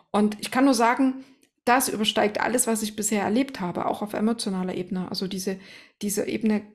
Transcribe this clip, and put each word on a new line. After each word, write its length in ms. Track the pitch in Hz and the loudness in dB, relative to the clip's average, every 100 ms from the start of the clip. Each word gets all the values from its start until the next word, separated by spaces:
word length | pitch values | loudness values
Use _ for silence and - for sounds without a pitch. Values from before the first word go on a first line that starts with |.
| _ | _
Und 280 | 202 214 208 | 2 2 0
ich 100 | - | -4
kann 140 | 254 277 | 2 4
nur 80 | |
sagen, 500 | 233 233 247 269 262 - _ _ _ | 6 4 4 2 0 -10 _ _ _
das 240 | - 254 262 | 2 4 4
übersteigt 540 | 202 214 - 208 208 | 0 0 2 2 2
alles, 260 | - 247 233 | 0 0 0
was 140 | 220 | 0
ich 140 | 214 214 | -2 -4
bisher 280 | 202 214 | -2 0
erlebt 380 | 190 220 277 - | 2 2 0 -2
habe, 240 | 175 - - | -4 -2 -2
auch 160 | - | -2
auf 120 | 208 | -4
emotionaler 600 | - 214 233 214 190 185 | -2 0 0 -2 -4 -4
Ebene. 340 | 190 180 185 180 | -4 -4 -4 -4
Also 200 | 185 190 | -4 -6
diese, 300 | 190 190 190 - - - - | -4 -6 -6 -10 -20 -20 -8
diese 260 | 208 196 - | -6 -4 -2
Ebene 360 | 220 220 208 - | -2 0 0 -2